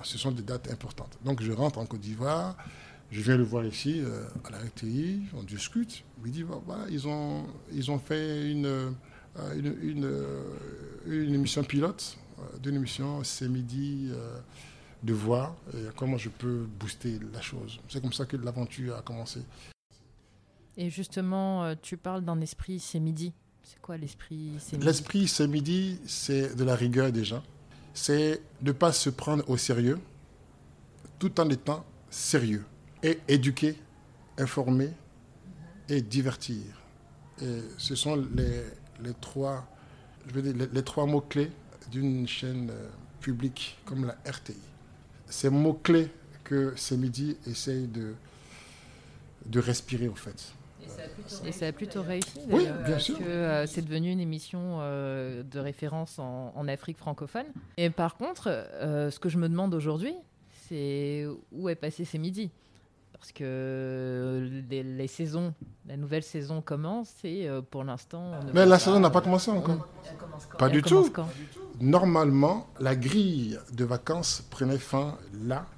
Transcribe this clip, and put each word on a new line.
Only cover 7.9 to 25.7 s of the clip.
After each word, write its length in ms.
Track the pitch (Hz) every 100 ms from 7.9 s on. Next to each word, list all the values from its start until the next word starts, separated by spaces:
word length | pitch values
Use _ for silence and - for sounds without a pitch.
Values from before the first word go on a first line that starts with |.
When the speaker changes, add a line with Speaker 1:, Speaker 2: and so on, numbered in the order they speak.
Speaker 1:
ont 80 | 143
fait 500 | - 156 156 151 147
une, 160 | 147 143
euh, 240 | 135 131 127 - - - - - 147
une, 200 | 143 -
une, 240 | 160 147 139
euh, 360 | 139 139 135 139 143 - - - - 165
une 300 | 156 151 143
émission 280 | 135 -
pilote, 540 | 143 143 160 208 - - - -
euh, 180 | - 127
d'une 180 | 135 143
émission 480 | 127 - 139 147
C'est 240 | 127 - 127
Midi, 600 | 127 123 127 143 139 135
euh, 300 | 123 117 123 123 - - - - -
de 100 | 113
voix, 420 | 110 104 123 143 170 - 123
et 140 | 110 -
comment 220 | 131 127
je 120 | 110
peux 360 | - 123 120 113 101
booster 400 | 107 - 123 110 107
la 100 | 113
chose. » 380 | - 127 110 113 -
C'est 120 | 139
comme 120 | 123
ça 120 | - 131
que 100 | 139
l'aventure 580 | 120 120 120 - 127 117
a 80 |
commencé. 380 | 117 117 113 127 127 - - - _ - _ - _ - _ _ - -
Speaker 2:
Et 140 | 175
justement, 760 | 175 190 - 185 190 190 185 170
euh, 100 | 156
tu 180 | - 175
parles 260 | 180 185 170
d'un 160 | 165
esprit 380 | 156 - - 185
C'est 200 | - 165
Midi. 320 | 160 160 175 - _ _
C'est 180 | - -
quoi 160 | - 165
l'esprit 580 | 143 - - 156 156 147
C'est 200 | - 147
Midi ? 100 | 151
Speaker 1:
L'esprit 400 | 156 - 202 196
C'est 200 | - 147
Midi, 520 | 151 147